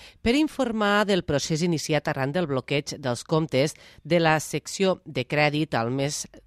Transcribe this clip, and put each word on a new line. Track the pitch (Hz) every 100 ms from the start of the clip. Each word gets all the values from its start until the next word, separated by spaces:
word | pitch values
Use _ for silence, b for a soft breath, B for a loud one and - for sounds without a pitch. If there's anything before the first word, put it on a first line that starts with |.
| B B
per | 220 269
informar | 311 - 247 220 208 208 208
del | 190 -
procés | 143 - 156 175
iniciat | 156 - 147 -
arran | 139 135
del | 160 160
bloqueig | 131 - 143 - -
dels | 135 120
comptes | - 160 160 131 151 - B B
de | 147 170
la | 160 156
secció | - 151 - - 190 175
de | - 135 123
crèdit | 147 151 147 156
al | 123 117
mes | 131 143 - - -